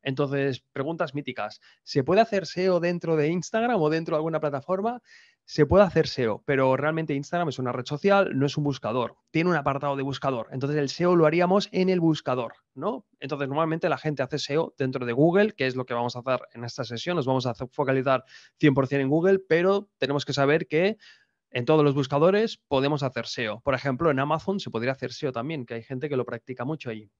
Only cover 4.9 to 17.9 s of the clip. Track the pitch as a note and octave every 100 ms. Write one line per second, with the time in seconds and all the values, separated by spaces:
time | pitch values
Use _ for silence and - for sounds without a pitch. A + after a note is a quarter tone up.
4.9 | B3 _ - _ _ _ - C#3+ F3+ G3+
5.9 | E3 C#3 - A#2 G2+ - C3+ C3 C3 D3
6.9 | D#3+ D#3+ C#3+ C#3+ F3 E3+ B2+ B2+ B2 B2+
7.9 | D3 G3 G3 G3 C3+ C#3 D#3 C#3+ C3 G#2+
8.9 | B2 A2+ - _ D#3 F3+ E3 C#3+ C#3 C#3+
9.9 | C#3 C3+ C3+ C#3 B2 A2 C3+ C#3 D3 C#3
10.9 | - F3 F3+ D#3 E3 F3 G3 F#3+ F3+ F#3
11.9 | F#3 E3 D3+ - B2+ A2+ - _ C3 E3+
12.9 | B3 _ _ D3+ C#3+ C#3 C#3 D#3+ D#3+ F3
13.9 | C3+ D#3 C#3+ C3 D3 - C#3+ E3 _ C3+
14.9 | C3 B2 A#2 D#3+ F#3 G#3+ - C3 B2+ B2
15.9 | A#2+ A#2+ B2 B2 B2 - A#2 A#2+ - A2+
16.9 | A#2 - F3 C3 C3 B2 A#2 B2+ - C3+